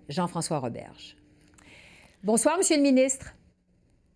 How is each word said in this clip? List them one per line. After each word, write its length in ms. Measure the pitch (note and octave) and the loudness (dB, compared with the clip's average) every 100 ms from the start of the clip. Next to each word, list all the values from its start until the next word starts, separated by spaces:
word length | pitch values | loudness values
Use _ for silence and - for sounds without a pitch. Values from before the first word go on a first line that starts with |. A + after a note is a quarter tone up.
| - | -10
Jean-François 520 | D3 F3 F3 D#3 D#3 | -4 -4 -4 -4 -4
Roberge. 560 | B2 A2 - - - - _ _ _ _ - - - - - _ | -4 -8 -14 -20 -20 -20 _ _ _ _ -20 -20 -20 -20 -20 _
Bonsoir, 340 | F#3+ A3+ D4 E4 | -2 0 2 2
Monsieur 200 | G4 D#4 | 2 2
le 60 | |
ministre. 520 | C#4+ B3+ C4 - - - _ _ _ _ _ _ _ | 4 4 4 0 -10 -20 _ _ _ _ _ _ _